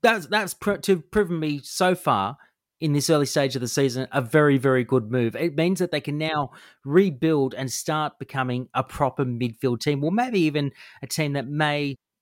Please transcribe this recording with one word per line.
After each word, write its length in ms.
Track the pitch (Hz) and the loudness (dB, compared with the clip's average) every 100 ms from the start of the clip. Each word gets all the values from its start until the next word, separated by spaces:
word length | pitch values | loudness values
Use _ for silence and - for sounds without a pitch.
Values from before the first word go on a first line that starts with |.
that's, 240 | 233 220 151 | 2 2 -2
that's 300 | 208 196 - | -2 -2 -4
pr-, 220 | - 202 | -4 -2
to 220 | - 190 | 0 0
proven 400 | - 214 190 170 | 0 -2 0 -2
me 200 | 156 147 | -2 -4
so 300 | - - 185 | -8 0 0
far 440 | 185 - 113 98 131 _ _ _ _ | 2 2 0 0 -6 _ _ _ _
in 140 | 160 | 0
this 180 | 143 135 | 0 2
early 160 | 156 139 | 2 2
stage 280 | 151 135 123 | 0 0 -2
of 60 | |
the 60 | 120 | -4
season, 400 | - 139 120 131 | 0 0 0 -4
a 80 | 139 | -4
very, 380 | 120 156 147 139 | 2 4 4 4
very 260 | 135 131 | 4 2
good 280 | 120 131 107 | 2 0 2
move. 240 | 123 117 113 | 0 0 0
It 200 | 170 143 | -4 0
means 220 | 165 185 | 0 0
that 140 | 175 | -2
they 100 | 151 | -2
can 160 | 143 147 | -4 -4
now 320 | 156 151 139 - - _ | -4 -4 -6 -8 -20 _
rebuild 720 | 135 156 196 131 160 151 135 | 2 4 4 2 2 2 0
and 180 | 131 131 | -2 -6
start 460 | - - 156 151 _ | -6 -4 -2 -4 _
becoming 520 | - 135 127 123 127 | -10 -4 -2 -2 -4
a 100 | - | -4
proper 400 | 135 - 139 - | -6 -2 -2 0
midfield 560 | 131 120 123 113 131 120 | -2 -2 -4 -2 -2 0
team, 240 | - 143 | -2 0
or 80 | 147 | 0
maybe 280 | 202 254 214 | 0 0 2
even 300 | 156 147 143 - - - | 2 0 -4 -6 -20 -18
a 40 | 127 | -10
team 260 | - 151 | -4 -2
that 120 | 143 127 | -2 -4
may, 500 | 147 151 147 143 135 _ _ | -2 0 0 -2 -6 _ _